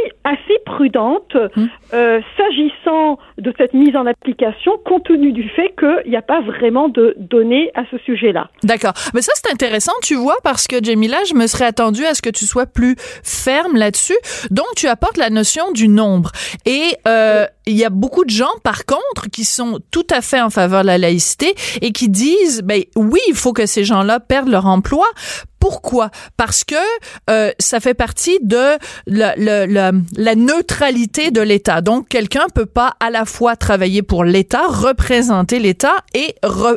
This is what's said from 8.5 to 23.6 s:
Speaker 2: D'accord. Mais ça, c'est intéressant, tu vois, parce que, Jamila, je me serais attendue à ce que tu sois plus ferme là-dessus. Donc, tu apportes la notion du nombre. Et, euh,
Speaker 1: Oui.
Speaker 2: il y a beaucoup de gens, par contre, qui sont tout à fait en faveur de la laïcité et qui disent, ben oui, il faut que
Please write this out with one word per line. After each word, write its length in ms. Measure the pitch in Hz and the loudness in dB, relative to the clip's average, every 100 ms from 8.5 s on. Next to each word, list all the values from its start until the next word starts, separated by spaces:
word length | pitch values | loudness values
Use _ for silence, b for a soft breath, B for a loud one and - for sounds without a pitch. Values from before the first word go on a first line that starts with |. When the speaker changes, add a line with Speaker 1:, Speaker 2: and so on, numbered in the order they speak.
| _ | _
Speaker 2:
D'accord. 300 | 208 233 208 B B 233 | -2 0 -2 B B -4
Mais 80 | |
ça, 100 | 254 587 | -2 -2
c'est 140 | 453 | -2
intéressant, 420 | 269 247 214 - 480 | -2 -2 -2 -2 -4
tu 120 | - 277 | -2 0
vois, 200 | 254 403 320 | 0 0 0
parce 220 | 240 - | -2 -2
que, 100 | 247 | -2
Jamila, 340 | 226 226 220 285 392 | 0 2 2 0 0
je 80 | 302 | 2
me 120 | 226 | 2
serais 180 | - 247 | 2 0
attendue 400 | 220 226 214 311 | 0 0 0 -2
à 80 | 294 | -2
ce 60 | |
que 80 | 233 | -4
tu 140 | 220 208 | -4 -2
sois 220 | 247 247 | -2 -2
plus 300 | - 247 254 B B | 0 0 0 B B
ferme 540 | - - - 269 349 254 | -10 -6 -2 0 0 2
là-dessus. 400 | 208 208 - 403 B B 247 | 2 0 -2 -2 B B -4
Donc, 160 | 196 339 453 | -2 -2 -2
tu 100 | 302 | -2
apportes 300 | 233 370 440 | 0 -2 0
la 140 | 233 | 0
notion 420 | 220 214 311 359 | 0 0 -2 -4
du 160 | 269 220 | 0 4
nombre. 420 | 208 214 185 165 B B B - | 4 4 0 -2 B B B -2
Et, 160 | 269 330 - - | 0 0 -2 0
euh, 360 | 226 220 214 208 | 2 4 2 0
Speaker 1:
Oui. 20 | - - | -4 -2
Speaker 2:
il 100 | 214 | 0
y 60 | 226 | 0
a 60 | |
beaucoup 340 | 190 262 - 320 | 0 0 0 0
de 60 | |
gens, 220 | 214 262 - | 0 -2 -2
par 220 | 247 202 - | -4 -4 -2
contre, 460 | 285 539 - 208 | -2 -2 -8 -10
qui 120 | - 220 | -8 -6
sont 340 | - 233 123 - | -4 -4 -6 -6
tout 160 | 330 339 | -6 -2
à 100 | 294 | -2
fait 200 | 240 262 | 0 0
en 80 | 226 | 0
faveur 320 | 208 180 190 | 0 2 2
de 40 | 196 | 2
la 100 | 180 | 2
laïcité 560 | 170 170 - - 311 403 B B | 2 2 0 -2 -2 -2 B B
et 100 | 240 | -6
qui 160 | 208 247 | -2 0
disent, 520 | 190 262 370 359 233 | 2 2 2 2 0
ben 200 | 190 208 185 226 | -2 -2 -2 -2
oui, 240 | 214 320 480 | 2 2 2
il 60 | 262 | 0
faut 200 | 247 | -2
que 100 | 233 | 0